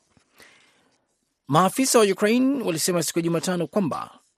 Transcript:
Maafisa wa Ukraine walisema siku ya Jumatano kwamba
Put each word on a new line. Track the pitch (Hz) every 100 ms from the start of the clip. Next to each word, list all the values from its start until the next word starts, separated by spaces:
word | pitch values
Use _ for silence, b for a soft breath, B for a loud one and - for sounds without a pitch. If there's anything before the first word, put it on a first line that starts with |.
| _ _ _ b b b b b b b b _ _ _ -
Maafisa | 147 185 - 262 247
wa |
Ukraine | 208 185 208 240 262 277
walisema | 190 160 - 175
siku | - 175
ya |
Jumatano | 170 165 190 180 160
kwamba | 214 160 - 55 - _